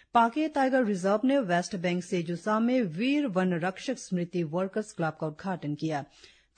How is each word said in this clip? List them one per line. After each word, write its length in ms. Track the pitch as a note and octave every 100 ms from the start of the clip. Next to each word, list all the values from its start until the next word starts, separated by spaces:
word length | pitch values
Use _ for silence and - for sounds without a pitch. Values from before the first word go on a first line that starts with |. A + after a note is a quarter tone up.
| _
पाके 340 | A#3+ A#3 D4+ D#4
टाइगर 380 | D4 C4 C4 G#3+
रिजर्व 360 | F#3+ F#3+ G#3+ B3+
ने 140 | C#4
वेस्ट 360 | F#3+ F3 F3 F#3
बैंक 280 | F3 F3+
सेजूसा 560 | F3 F3+ E3 E3+ G#3+ A3
में 220 | A#3 B3+
वीर 460 | G3 D#3 B3+ D4 C#4+
वन 260 | F3+ F#3
रक्षक 460 | F3 F3+ F#3+ - A#3+
स्मृति 440 | - F3+ F3 F3+
वर्कर्स 480 | D#3 F3 F#3+ G#3+ G#3
क्लब 260 | - D#3+ -
का 60 | D#3
उद्घाटन 480 | D3 F#3+ F3 D3 D3
किया। 300 | D#3+ D3 - _ - _ _